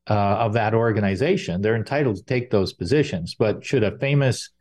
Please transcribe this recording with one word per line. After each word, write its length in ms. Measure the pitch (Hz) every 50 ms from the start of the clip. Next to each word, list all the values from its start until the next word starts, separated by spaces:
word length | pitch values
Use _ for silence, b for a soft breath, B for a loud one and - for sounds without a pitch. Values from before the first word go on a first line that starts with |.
| _ -
uh, 60 | 110
of 400 | 104 101 101 101 104 117 113 104
that 200 | 117 107 107 110
organization, 880 | 113 117 117 107 104 104 98 98 87 131 160 196 190 - - 85 90
they're 140 | 101 107 113
entitled 420 | 117 104 - 139 143 151 131 104 95
to 60 | -
take 280 | - 131 123 120 -
those 220 | - 104 95 85 -
positions, 600 | - 95 85 120 156 143 - - - 165 175 - -
but 280 | 120 107 98 - -
should 180 | - - 131 107
a 140 | 98 - -
famous 520 | - 139 143 143 139 131 117 - - - _ _